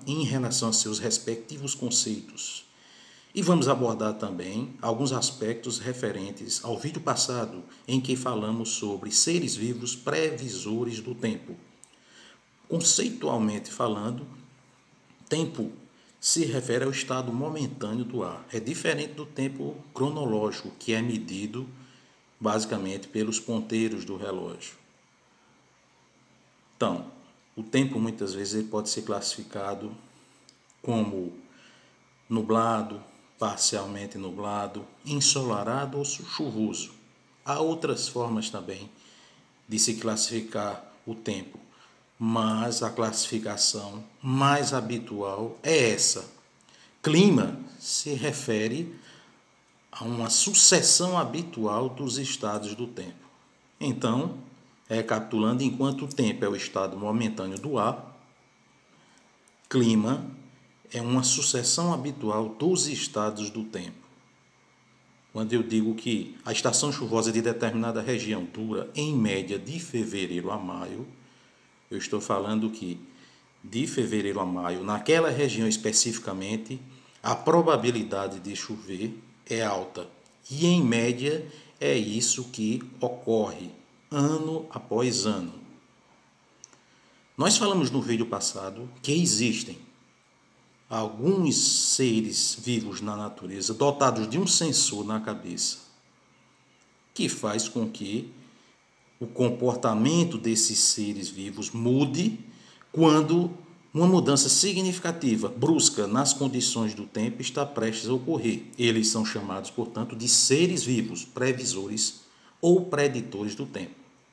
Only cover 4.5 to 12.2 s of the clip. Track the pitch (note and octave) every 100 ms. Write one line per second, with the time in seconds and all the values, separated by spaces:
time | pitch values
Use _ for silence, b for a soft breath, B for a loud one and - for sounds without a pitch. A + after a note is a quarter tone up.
4.5 | G#2+ C#3 - A#2 C3 C3+ B2+ - - A2
5.5 | A#2 - G#2+ B2 B2 A2 F#2+ G2 G2 -
6.5 | - A#2 A2 C#3+ D#3+ - B2 - B2 G#2+
7.5 | F#2 - B - C3 C3 B2+ B2+ A2+ G#2+
8.5 | A2+ A2 - G#2+ G2 G2+ - - E3+ A#2
9.5 | - A#2 A2+ A#2+ - - D#3 D#3+ C#3 B2+
10.5 | G2 G#2+ A2 A#2+ A2 G#2+ A#2+ A#2 F#2 -
11.5 | F2 - _ B B B B